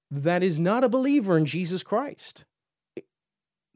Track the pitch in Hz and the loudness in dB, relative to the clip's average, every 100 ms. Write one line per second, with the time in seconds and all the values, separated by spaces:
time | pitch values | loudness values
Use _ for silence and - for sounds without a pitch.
0 | - 143 147 180 185 151 170 226 262 254 | -10 -4 0 2 2 2 0 2 2 2
1 | 262 285 202 165 151 160 175 180 - 208 | 2 2 4 2 2 -2 -4 -4 -2 -4
2 | 285 - - - - _ _ _ _ - | -4 -10 -14 -16 -18 _ _ _ _ -20
3 | - _ _ _ _ _ _ | -20 _ _ _ _ _ _